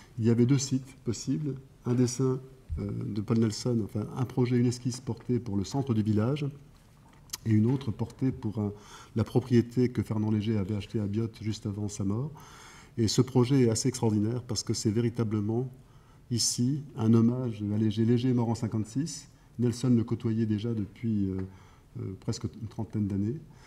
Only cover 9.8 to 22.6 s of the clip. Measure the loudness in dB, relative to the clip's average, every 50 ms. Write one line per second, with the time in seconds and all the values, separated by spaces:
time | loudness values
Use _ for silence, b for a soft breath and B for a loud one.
9.8 | 2 2 2 -2 -2 -2 -2 -2 0 0 0 0 0 0 0 -2 -2 -2 -4 -6
10.8 | -6 -4 -4 -2 -2 -2 -2 -2 -4 -4 -6 -8 -6 -6 -6 -4 -6 -6 -6 -4
11.8 | -6 -6 -4 -4 -2 -2 -2 -2 -4 -6 B B B B B B B B B B
12.8 | B B B 0 2 2 4 4 2 4 4 4 4 6 6 6 6 4 4 2
13.8 | 0 -2 -2 0 0 2 2 2 2 0 -2 -4 -4 -4 -6 -4 -2 -4 -4 -2
14.8 | 0 0 0 2 0 0 0 -2 -2 0 0 -2 -2 0 -2 -2 -4 -4 -10 -16
15.8 | b b b b b b b b b -4 -4 -2 -2 -2 0 0 0 0 0 -4
16.8 | -6 -10 -4 0 4 6 6 8 6 4 2 0 -4 -4 -6 -4 -4 -2 0 2
17.8 | 2 0 2 2 2 4 4 4 4 2 2 2 2 0 -2 -2 -2 -4 -2 -4
18.8 | -4 -4 -4 -4 -4 -4 -8 -12 -14 -18 b b b b b -2 0 0 0 0
19.8 | 2 2 4 4 2 0 -4 -4 -2 -2 0 0 0 0 0 -2 -2 -4 -4 -4
20.8 | -6 -8 -8 -6 -4 -2 0 0 0 0 -2 -4 -6 -8 -12 B B B B B
21.8 | B B -12 -10 -10 -10 -10 -8 -6 -6 -6 -4 -6 -8 -8 -8